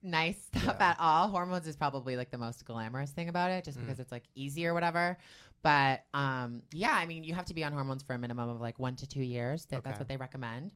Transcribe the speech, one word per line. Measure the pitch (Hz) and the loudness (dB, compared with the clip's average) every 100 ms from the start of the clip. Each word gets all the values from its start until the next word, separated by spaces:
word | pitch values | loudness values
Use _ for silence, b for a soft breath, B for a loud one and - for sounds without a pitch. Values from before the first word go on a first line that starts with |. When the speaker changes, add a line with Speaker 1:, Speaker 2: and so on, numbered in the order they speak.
Speaker 1:
nice | 190 165 165 202 - | 2 2 2 0 -4
<laughs> | - | 0
stuff | - 202 | 2 6
Speaker 2:
Yeah. | 190 | 6
Speaker 1:
at | 165 | 6
all. | 165 156 196 | 6 8 6
Hormones | 196 180 180 160 | 2 0 -2 -4
is | 143 | -2
probably, | 147 139 127 127 | 0 0 -4 -4
like, | 123 | -4
the | 123 | -6
most | 117 117 | -6 -8
glamorous | - 113 110 127 143 | -8 -6 -4 -4 -6
thing | 143 170 | -6 -4
about | 175 180 | 0 2
it, | 185 175 | 0 -4
just | 139 | -8
Speaker 2:
Mm. | |
Speaker 1:
because | 117 127 | -6 -8
it's, | 127 | -8
like, | 120 _ - | -10 _ -10
easy | 139 143 170 | -6 -2 0
or | |
whatever. | 170 170 170 175 180 B B B B | 2 2 2 0 0 B B B B
But, | 160 147 139 131 _ | 4 6 6 2 _
um, | 143 139 131 123 120 - | -2 0 0 -4 -8 -10
yeah, | 151 220 | -4 2
I | 254 165 | 2 0
mean, | 165 160 | -6 -6
you | |
have | 175 180 | -6 -6
to | |
be | 165 151 | -4 -4
on | |
hormones | 147 135 135 | -2 -4 -4
for | 139 | -4
a | 123 | -6
minimum | 120 120 120 | -4 -4 -4
of, | 117 | -4
like, | 117 113 | -6 -4
one | 127 127 | -6 -4
to | 139 | -8
two | 139 | -4
years. | 131 120 120 156 - | -4 -2 -2 -4 -4
That, | 131 | -6
that's | 131 135 | -6 -6
Speaker 2:
Okay. | |
Speaker 1:
what | 117 | -6
they | 135 | -6
recommend. | 127 135 120 113 175 | -8 -8 -8 -8 -10